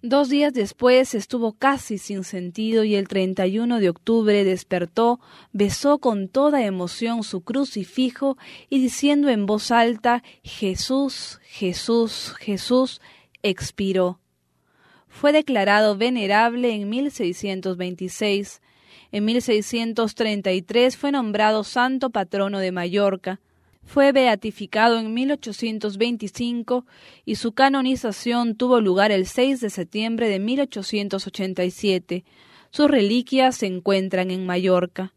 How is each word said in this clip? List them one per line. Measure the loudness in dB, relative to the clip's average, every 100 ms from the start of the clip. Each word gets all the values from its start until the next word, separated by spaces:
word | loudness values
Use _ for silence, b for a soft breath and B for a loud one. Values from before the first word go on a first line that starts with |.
Dos | 2 2 4
días | 2 2
después | 0 -4 2 4 6 4 -2
estuvo | -4 -4 -4
casi | 0 0 0 -4 -10
sin | -8 -10
sentido | -8 -8 -10 -6 0 2
y | 2
el | 0 0
treinta | -2 -2 0 0
y | 0
uno | -2 2
de | 0
octubre | 0 0 2 4 4
despertó, | 4 0 -2 -4 -2 2 2 2 B B B
besó | -2 0 2 2 2
con | 2 -2 -2
toda | 2 2 2
emoción | 0 -2 -6 -4 -4 -4
su | -6 -8
crucifijo | -6 -4 -4 -6 -8 -2 -2 0 -4 -4 B B B
y | 0
diciendo | 0 2 2 2 2
en | 2 0
voz | -2 0
alta, | 2 2 2 0 0 B B
"Jesús, | -18 -6 -4 -4 -2 -2 -2 -6 -14 -16
Jesús, | _ -6 -6 -4 -2 0 0 -4 -12 -12
Jesús", | -6 -6 0 2 2 -4 b b b b
expiró. | -4 -4 -8 -4 -2 0 0 -2 _ _ _ _ b b b b b
Fue | -2 2
declarado | 2 2 0 2 4 4 2
venerable | -2 -2 0 2 2 0 -2
en | -2 -4
mil | -4 -4
seiscientos | -4 -6 -4 -6 -6 -6 -6
veintiséis. | -6 -8 -10 -4 -2 -2 -4 -14 b b b b b
En | -4
mil | 0 0
seiscientos | 2 0 0 -4 -4 -2 -2
treinta | -2 -2 -2 0
y | -2
tres | 0 2 2 2
fue | -2
nombrado | -2 -2 2 2 2
santo | -2 0 0 0 -2
patrono | -2 -4 -2 -2 -2
de | -4
Mallorca. | -4 -2 2 2 0 -6 -10 _ _ _ _
Fue | -4 4 4
beatificado | 6 4 2 -4 -10 -6 2 2 2
en | -2
mil | -4 -2
ochocientos | -4 -6 -6 -6 -4 -6 -2
veinticinco | -2 -2 -8 -6 -4 -4 -4 -4 -4 b b b
y | -8 -4
su | -4
canonización | 2 2 4 0 0 -2 -4 -2 0 0
tuvo | 0 4 4
lugar | 4 4 4
el | 2 0
seis | 0 0 2
de | -4
septiembre | -6 -6 -4 -4 0 0
de | 0
mil | -2 -2
ochocientos | -2 -4 -4 -4 -2 -4 -6
ochenta | -6 -6 -2
y | -4
siete. | -2 0 0 -2 -8 -8 b b b b
Sus | 2 4
reliquias | 4 4 2 0 2 2 2
se | -4
encuentran | -4 0 0 0 -2 -2
en | -4 -2
Mallorca. | -2 2 2 0 -6 -10